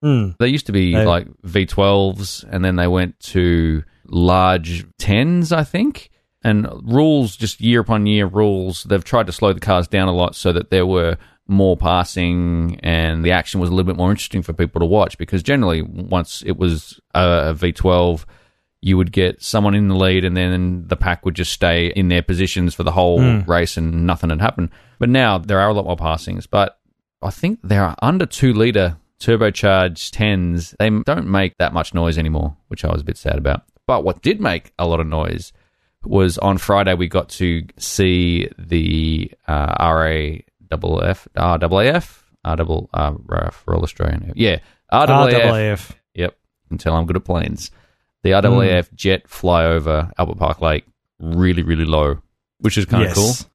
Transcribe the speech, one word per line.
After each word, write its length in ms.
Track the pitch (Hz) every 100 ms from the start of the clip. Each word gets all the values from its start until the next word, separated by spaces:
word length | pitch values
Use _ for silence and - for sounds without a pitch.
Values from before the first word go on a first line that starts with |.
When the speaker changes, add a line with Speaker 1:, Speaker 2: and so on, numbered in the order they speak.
Speaker 1:
Hmm. 280 | 151 135 101 87
Speaker 2:
They 80 | 123
used 160 | 147 -
to 40 |
be, 220 | 101 92
Speaker 1:
They 120 | 87 107
Speaker 2:
like, 220 | 87 98 -
V 220 | 92 90 95
twelves, 800 | - 98 98 98 98 98 - -
and 140 | 92
then 120 | 92 90
they 120 | 87
went 320 | 90 90 -
to 600 | - 95 90 85 80 78 76 _ -
large 800 | 85 87 92 92 92 82 87 95 _
tens, 520 | - 101 143 175 165
I 120 | 165
think. 460 | 151 175 262 285 - _ _ _
And 240 | 113 107 107 -
rules, 520 | 117 123 156 147 120 -
just 240 | 113 -
year 180 | 113 117
upon 260 | 107 110 104
year 200 | 104 98
rules, 560 | 98 107 98 92 87
they've 200 | - 101
tried 240 | - 123 104
to 40 |
slow 220 | - 104
the 80 | 95
cars 260 | - 92 87
down 220 | 101 95
a 40 |
lot 220 | 90 90 -
so 160 | -
that 160 | 85 -
there 160 | 95 90
were 320 | 92 82 82 - _ _
more 280 | 98 98 87
passing 1040 | 85 90 87 - 87 87 87 85 82 85
and 400 | - 82 82 80 82
the 60 |
action 280 | 90 85 95
was 100 | 87
a 40 |
little 120 | 90 90
bit 60 | 87
more 140 | 90
interesting 300 | 107 - 95
for 120 | 85
people 260 | 82 85 -
to 60 | 82
watch, 320 | 104 92 -
because 240 | 85 95
generally, 400 | 82 139 104 82
once 640 | 80 90 90 92 85 - -
it 120 | 80
was 420 | 90 80 - - _ -
a, 60 | 90 87 73
a 60 |
V 180 | 78 87
twelve, 540 | 85 92 90 87 82 - - _ _ _ _
you 160 | - 92
would 160 | 92
get 280 | - 90 -
someone 320 | - 110 104
in 140 | 101 101
the 80 | 95
lead 300 | 95 92 92
and 100 | 90
then 500 | 90 90 90 90 87
the 100 | 87
pack 260 | - 87
would 120 | - 87
just 180 | 87
stay 340 | - 90 85 85
in 220 | 98 92
their 120 | 87
positions 540 | 85 87 92 - 87 -
for 80 |
the 80 | 85
whole 300 | 80 90 87
Speaker 1:
Hmm. 280 | 127 113 87
Speaker 2:
race 280 | 87 85 -
and 280 | 82 82 85
nothing 240 | 87 85
had 120 | 78
happened. 280 | 104 - 85 - _ _
But 80 | 120
now 300 | 131 123 98
there 220 | 87 98
are 80 | 101
a 40 |
lot 120 | 104 -
more 100 | 85
passings, 500 | 80 78 - 92 -
but 320 | 101 98 _ _ _ _ _
I 80 | 92
think 300 | - 170 226
there 220 | - 101 98
are 100 | -
under 240 | 117 185 180
two 260 | - 135
litre 460 | 107 113 107 92 80 _ _
turbocharged 920 | - 113 107 98 104 95 92 82 -
tens. 640 | - 107 98 87 85 82 -
They 80 | 107
m-, 160 | 107 -
don't 220 | 156 95
make 300 | 98 95 -
that 140 | 85
much 200 | 82 80
noise 240 | 87 85 80
anymore, 380 | 80 78 76 73 _
which 160 | -
I 80 | 80
was 100 | 80
a 40 | 73
bit 120 | -
sad 200 | - 73
about. 240 | 69 69 _ _ -
But 160 | 123
what 180 | 82 92
did 180 | - 208
make 300 | 202 85 - _
a 60 | 87
lot 120 | 82
of 80 | 80
noise 440 | 78 80 85 85 _ _ _ _ _ -
was 320 | 98 92 80
on 200 | 98 98
Friday 360 | - 101 98
we 140 | 90 87
got 220 | 95 -
to 340 | - 92 85 80 _
see 720 | - - 95 90 87 85 - -
the, 760 | 85 85 82 80 80 80 90 _ -
uh, 260 | 76 73 -
R 300 | 85 80 80
A 360 | 80 76 78 - _ _
double 320 | 80 85 80
F, 260 | 87 95 - -
R 200 | 85 85
double 220 | 85 92
A 60 | 117
F? 380 | 165 - - _ _
R 120 | - 80
double, 320 | 82 80 -
uh, 200 | - 76 76 -
R 80 | 50
A 40 | 50
F, 160 | - -
Royal 180 | -
Australian. 500 | 82 - - - 80 -
Yeah, 240 | 110 85 - _ _
R 180 | 117 147
double 160 | 139
A 40 | 139
F. 40 | 120
Speaker 1:
R 40 |
double 140 | 120 110
A 60 | 107
F. 200 | 101 - - _ -
Speaker 2:
Yep, 160 | 87 _ _ _
you 40 | _
can 80 | 80
tell 180 | - 82
I'm 100 | 82
good 100 | 87
at 80 | -
planes. 460 | 87 73 71 - - _ _ _ _
The 100 | 95
R 80 | 95
double 200 | 101 95
A 60 | 95
F 220 | 90 85
Speaker 1:
Mm. 40 | -
Speaker 2:
jet 320 | 98 95 -
flyover 840 | - 90 87 82 82 78 78 80 -
Albert 200 | 85 87
Park 240 | 73 78
Lake, 240 | 82 76 - _ _ _
really, 420 | 80 82 92 87
really 220 | 85 80 80
low, 320 | 78 73 69 - _ _ _
which 180 | 113 101
is 80 | 95
kinda 200 | 117 104
Speaker 1:
Yes. 100 | 87
Speaker 2:
cool. 340 | 107 127 -